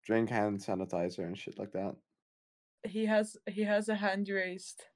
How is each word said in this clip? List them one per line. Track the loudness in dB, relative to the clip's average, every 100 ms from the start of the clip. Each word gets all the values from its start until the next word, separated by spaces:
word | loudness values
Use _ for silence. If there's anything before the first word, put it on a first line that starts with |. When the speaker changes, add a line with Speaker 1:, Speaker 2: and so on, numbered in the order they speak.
| 4
Speaker 1:
drink | 4 4
hand | 2 2 0
sanitizer | -2 -2 0 0 -2 -2
and | -6 -6
shit | -10 -8
like | -6
that. | -4 -4 -8 _ _ _ _ _ _ _ _
Speaker 2:
He | -6 -2 4
has, | 4 2 -4 -8
he | -2
has | 2 2 2
a | 0
hand | 2 0 0
raised. | 0 -2 -4 -12 -16 -20